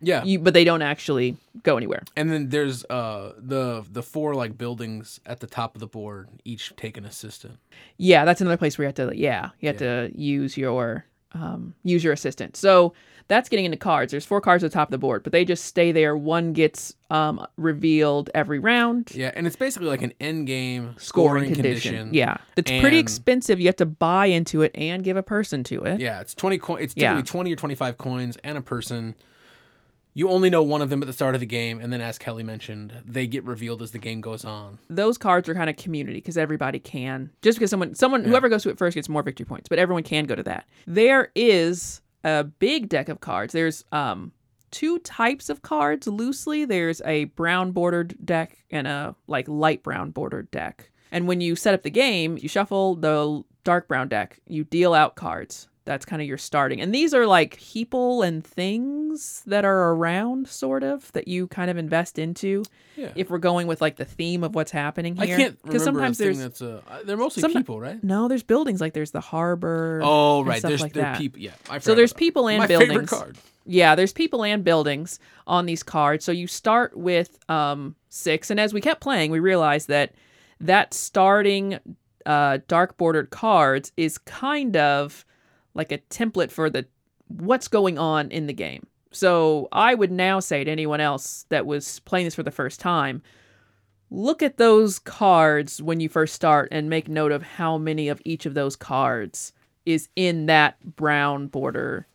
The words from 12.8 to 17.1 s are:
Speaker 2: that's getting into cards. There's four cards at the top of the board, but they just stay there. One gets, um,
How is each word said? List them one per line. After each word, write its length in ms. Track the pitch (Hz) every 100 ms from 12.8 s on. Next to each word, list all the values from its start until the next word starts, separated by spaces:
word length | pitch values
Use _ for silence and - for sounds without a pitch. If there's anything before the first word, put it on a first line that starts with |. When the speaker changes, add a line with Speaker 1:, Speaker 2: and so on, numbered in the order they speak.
| 175 - _ - -
Speaker 2:
that's 200 | 220 247
getting 160 | 214 180
into 120 | 156
cards. 340 | 196 151 135
There's 140 | 143 -
four 140 | 202
cards 220 | 185 175
at 60 | 160
the 20 | 170
top 140 | 151
of 20 |
the 60 | 131
board, 240 | 131 110
but 80 | 143
they 140 | 170 175
just 200 | 170 -
stay 260 | 180 170
there. 240 | 160 151 147
One 380 | 151 170 165
gets, 400 | 160 156 - - -
um, 340 | -